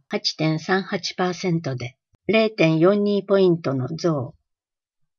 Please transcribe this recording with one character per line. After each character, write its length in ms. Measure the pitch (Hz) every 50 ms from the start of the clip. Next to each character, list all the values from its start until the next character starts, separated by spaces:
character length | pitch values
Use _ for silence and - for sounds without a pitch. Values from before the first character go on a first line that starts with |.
| _ -
八 280 | - 202 - - -
点 220 | - 156 156 160 156
三 240 | 156 - 185 190 190
八 320 | - - 190 - - -
パ 160 | - 185 180
ー 40 | 180
セ 160 | 170 - 185
ン 120 | 165 165 170
ト 120 | 139 131
で、 220 | 127 - 123 - _ _ _ _ _ _
零 240 | - 196 220 220 220
点 280 | 220 - 165 160 160 160
四 240 | 160 185 208 208 208
二 220 | 208 208 202 190
ポ 140 | 196 202 196
イ 100 | 190 185
ン 140 | 170 170 165
ト 120 | 147 135
の 140 | 135 127 127
増。 460 | 165 156 - 175 156 143 123 - - _ _ _ _ _ _ _ _ _ _ _ _ _ _ _ _